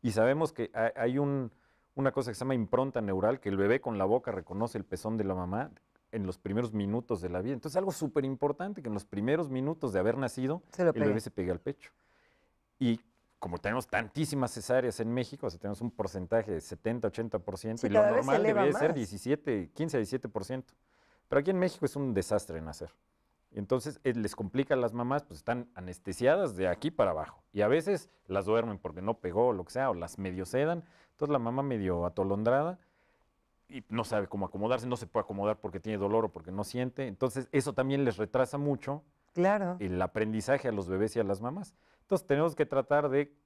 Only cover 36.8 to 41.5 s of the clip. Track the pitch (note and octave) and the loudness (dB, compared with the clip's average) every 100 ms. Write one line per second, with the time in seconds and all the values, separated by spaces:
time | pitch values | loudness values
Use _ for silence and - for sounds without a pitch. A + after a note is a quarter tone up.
36.8 | B2+ - C3 G2 C3 C3 B2 C#3+ C3+ - | -4 -4 -8 0 -2 0 0 0 0 0
37.8 | C3 C#3 C3+ F#2+ G#2+ B2+ B2+ C#3+ C#3+ C3+ | 0 2 2 2 0 2 2 0 -2 -2
38.8 | - C#3+ - _ _ - F#3 G#3 F#3 F3+ | -4 -8 -8 _ _ 0 2 2 0 -4
39.8 | F#2+ F2+ F2+ G#2+ G#2+ A2 G#2+ C3+ C3 G#2+ | -2 0 0 0 0 0 2 0 2 -2
40.8 | F2 F#2+ G#2+ A#2 G2+ G2 A#2 | -2 0 0 0 0 0 -4